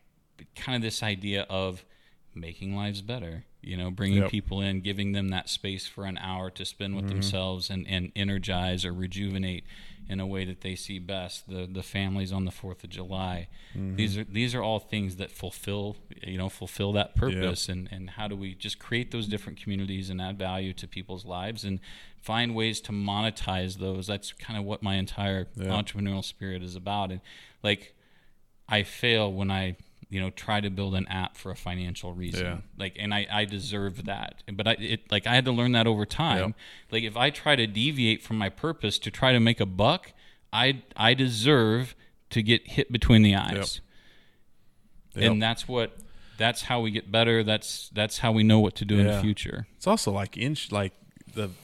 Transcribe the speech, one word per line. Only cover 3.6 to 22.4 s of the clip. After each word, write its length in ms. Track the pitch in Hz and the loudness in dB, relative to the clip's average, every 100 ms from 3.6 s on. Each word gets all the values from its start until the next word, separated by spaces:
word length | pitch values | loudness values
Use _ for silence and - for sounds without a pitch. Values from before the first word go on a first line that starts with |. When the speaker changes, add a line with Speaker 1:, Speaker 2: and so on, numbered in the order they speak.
Speaker 1:
you 140 | 90 90 | -10 -6
know, 140 | 90 | -4
bringing 300 | 92 98 101 | -2 4 4
Speaker 2:
Yep. 100 | 95 | 4
Speaker 1:
people 300 | 104 - 98 | 0 -2 -2
in, 200 | 98 95 | -2 -2
giving 300 | 98 98 101 | -4 -2 -2
them 160 | 98 98 | 0 -2
that 200 | 92 - | -4 -4
space 360 | - 101 95 - | -6 -6 -8 -10
for 200 | - 98 | -10 -8
an 120 | 92 | -8
hour 320 | 95 92 92 | -6 -6 -6
to 140 | - 92 | -8 -10
spend 300 | - 98 98 | -6 -6 -4
with 100 | 98 | -2
Speaker 2:
Mm-hmm. 80 | |
Speaker 1:
themselves 560 | 98 98 98 92 92 - | -2 0 0 -2 -4 -4
and, 160 | 95 95 | -4 -2
and 240 | 92 87 101 | -2 -2 -2
energize 680 | 101 98 98 90 92 92 92 | 0 0 0 0 0 0 -2
or 80 | |
rejuvenate 720 | 90 92 92 98 95 92 90 - - - - - | -4 -4 -4 -4 -2 -2 -6 -10 -16 -16 -14 -8
in 100 | 95 | -6
a 60 | 95 | -4
way 200 | 95 92 | -4 -6
that 160 | 90 | -6
they 140 | 92 92 | -8 -8
see 220 | - 95 | -8 -10
best. 500 | 87 95 90 - - | -6 -8 -8 -12 -10
The, 180 | 92 90 | -10 -8
the 140 | 95 | -8
families 480 | - 98 95 98 95 | -6 -2 0 0 -2
on 140 | 95 92 | -2 -2
the 60 | |
Fourth 320 | - 95 90 87 | -4 -12 -12 -14
of 40 | |
July. 580 | 98 90 95 92 90 85 - - 98 | -12 -8 -4 -4 -6 -8 -14 -12 -8
Speaker 2:
Mm-hmm. 200 | 95 95 | -4 0
Speaker 1:
These 200 | 107 101 | 0 0
are, 60 | |
these 320 | 107 101 123 123 | -4 -2 -2 0
are 80 | |
all 160 | 107 107 | -2 -2
things 380 | - 110 98 92 | -2 -4 -4 -6
that 120 | 98 | -10
fulfill, 680 | - - - - 101 101 101 - - | -8 -10 -8 -6 -4 -6 -10 -16 -14
you 140 | - 92 | -8 -6
know, 100 | 92 | -6
fulfill 440 | - 90 - 101 | -6 -10 -4 0
that 140 | 104 101 | 2 2
Speaker 2:
Yep. 80 | - | 2
Speaker 1:
purpose. 520 | - 92 92 90 - | 2 2 0 -2 -4
And, 200 | 92 92 | -6 -8
and 200 | 95 92 | -10 -12
how 160 | 101 107 | -8 -8
do 60 | 101 | -6
we 180 | 95 92 | -10 -10
just 240 | 107 - | -10 -10
create 320 | - 120 123 | -4 -4 -2
those 160 | 120 104 | -4 -4
different 320 | 104 - - | -4 -6 -10
communities 480 | - 98 95 95 95 | -6 -4 -2 -4 -4
and 120 | 92 | -6
add 160 | 92 98 | -6 -6
value 320 | 92 92 95 | -4 -4 -6
to 140 | 90 87 | -8 -10
people's 380 | 92 90 92 101 | -12 -10 -12 -8
lives 380 | 90 98 113 101 | -8 -8 -6 -6
and 140 | 95 - - - - | -6 -8 -18 -18 -14
find 340 | - 113 | -2 0